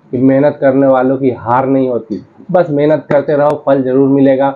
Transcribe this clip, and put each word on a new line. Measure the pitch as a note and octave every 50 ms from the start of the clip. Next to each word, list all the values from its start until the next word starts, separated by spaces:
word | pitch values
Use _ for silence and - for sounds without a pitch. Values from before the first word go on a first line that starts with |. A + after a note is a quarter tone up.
| _ _ -
कि | B2
मेहनत | C3 C3 C3+ C3+ C#3+ D3 C#3+ -
करने | C#3+ C3+ C3 C3+ C#3
वालों | C3+ C3+ B2+ B2+ C3 C3+ C3+
की | C3+ C3 A#2+
हार | A2+ G#2+ A2 A#2+ B2+ C3+
नहीं | C3 C3+ C3+ C3 B2+
होती, | B2 A2+ G#2+ - G#2+ F#2 - - _ - - -
बस | E3+ F3+ E3+ D#3+
मेहनत | D3 C#3+ D3 D3+ D#3 C#3+ C3 -
करते | - C#3+ C#3 C#3+ D3+
रहो, | C#3 D3 D3 D3+ D3 -
फल | C#3+ C#3 C#3+ C3
ज़रूर | B2+ B2+ C3+ C#3 C3+
मिलेगा। | C#3 C#3 C#3 C3+ C3+ C3 C#3 C#3 C3+